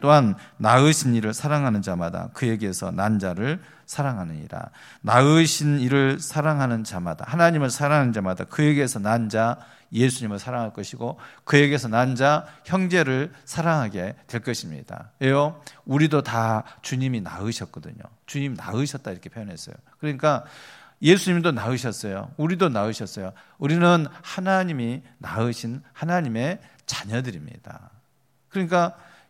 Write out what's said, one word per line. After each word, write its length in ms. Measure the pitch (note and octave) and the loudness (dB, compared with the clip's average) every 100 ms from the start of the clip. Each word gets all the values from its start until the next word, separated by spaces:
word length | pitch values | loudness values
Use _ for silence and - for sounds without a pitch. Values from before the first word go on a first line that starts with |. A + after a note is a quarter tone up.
또한 340 | C#3 D3 A#2+ F#2+ - _ | 4 6 6 0 -8 _
낳으신 560 | A2 B2 D3 D#3 C3+ | 4 6 6 4 2
이를 200 | A#2 G#2+ A2 | 0 0 -4
사랑하는 480 | D3+ D3 C3+ G#2+ | -2 0 0 0
자마다 460 | F#2+ F2 E2+ F2+ F2+ | -2 -4 -4 -6 -10
그에게서 560 | - B2 A2+ G#2 F2+ F#2 | -4 -2 -2 -4 -4 -6
난 300 | F2 G2+ G#2+ | -2 2 2
자를 420 | F#2+ F2 A#2 E3+ - - _ | 0 -2 -4 -4 -8 -20 _
사랑하느니라." 840 | - C#3 A#2 F2 D#2 D2+ - - - - - | -6 -4 -4 -8 -10 -12 -12 -14 -18 -20 -12
낳으신 800 | - A#2 C#3 D#3 D#3+ - D3+ D3 | 2 6 8 6 6 2 2 2
이를 400 | B2 C3+ C3+ C#3 | 2 4 2 0
사랑하는 640 | E3 D#3 D3+ D3 C3+ A#2 | -4 -2 0 0 0 -2
자마다, 400 | A2 F#2+ F2 D#2 - | -4 -6 -6 -8 -6
하나님을 420 | D3+ E3+ D#3+ C#3 | 2 4 4 0
사랑하는 440 | A#2 D3 D3 C3 | 0 0 2 2
자마다 320 | G#2+ F#2+ F#2 F2+ | 0 -2 -4 -6
그에게서 520 | - D3+ C#3+ C3+ A#2+ | 2 2 4 0 -2
난 320 | G2+ A#2 A2+ | 0 0 0
자, 280 | A2 A2+ B2 - - _ | 0 0 -2 -10 -20 _
예수님을 480 | A2+ B2+ B2+ A2+ G2+ | 2 2 2 -6 -8
사랑할 340 | G2+ B2 A2+ | -8 -6 -6
것이고 460 | G2+ G2+ B2 A#2+ D3 - - | -8 -12 -8 -10 -10 -16 -20
그에게서 440 | - C#3+ C#3+ C#3+ A#2+ | 2 6 6 2 0
난 280 | A2 B2+ B2+ | 2 2 2
자, 320 | C3+ D3+ F3 - - | 2 2 -2 -18 -4
형제를 640 | F#3 F#3 F3+ D3 C3 D3+ - - | 0 2 2 2 0 -2 -8 -12
사랑하게 720 | - E3 D#3+ A#2 F#2+ F2+ C3+ _ | -4 0 2 0 -4 -8 -10 _
될 160 | A#2+ | -8
것입니다. 680 | G#2+ A2+ - D2+ - - A2 _ | -6 -6 -8 -14 -14 -16 -16 _
왜요? 420 | C3+ C3+ D3 E3+ - - - | 2 2 0 -4 -18 -20 -2
우리도 380 | C#3 D#3 D3 | 2 4 2
다 400 | C3+ A#2 A2+ A2 - - | 0 -2 0 0 -4 -14
주님이 400 | - B2+ C3 A#2+ | -8 -4 -2 -4
낳으셨거든요. 800 | F2 D#2+ G#2 A#2 F2 - D#2+ - - _ - | -6 -8 -6 -6 -10 -14 -18 -18 -20 _ -10
주님 300 | C#3+ C#3 A2 | -6 -6 -6
낳으셨다 560 | - G#2 C#3+ C3+ - | -6 -2 -2 -4 -12
이렇게 180 | F#2 F2+ | -12 -14
표현했어요. 460 | - G#2 E2 - - _ _ | -14 -14 -14 -16 -20 _ _
그러니까 460 | D3+ C#3 D3+ C#3 - - - - - _ | -8 0 0 0 -4 -20 -20 -20 -20 _
예수님도 500 | D3 F#3+ F#3+ F3 E3+ | 4 4 4 2 2
낳으셨어요. 800 | B2+ G#2+ B2+ B2 G2+ G#2 F#2+ G2+ - | 0 -2 -2 -4 -6 -8 -8 -10 -4
우리도 320 | D#3 F3+ F#3 | -2 2 0
낳으셨어요. 640 | A2+ G#2 A2 G#2 - F#2+ - - _ | 2 -2 -4 -10 -10 -12 -14 -20 _
우리는 500 | C#3+ E3 F3 F3 D3+ - | 0 4 6 4 2 -8
하나님이 800 | - - F#3 F#3+ F#3 D3+ A#2 B2+ - _ | -12 -6 0 0 0 -2 -4 -6 -10 _
낳으신 640 | - G#2+ A#2 A#2 A2+ B2+ - | -10 -4 -4 -4 -8 -10 -14
하나님의 680 | - D#3+ F3+ D3 A2+ C3 F#3+ - _ - | -10 -2 -2 0 -2 -4 -6 -12 _ -10
자녀들입니다. 1040 | - G2+ A2+ B2+ F2+ D2+ - - - F#2+ _ _ _ _ _ _ | -10 -6 -6 -4 -10 -14 -18 -20 -20 -20 _ _ _ _ _ _
그러니까 460 | G3 F3 F3+ E3+ - - - _ | -4 0 2 2 -2 -20 -20 _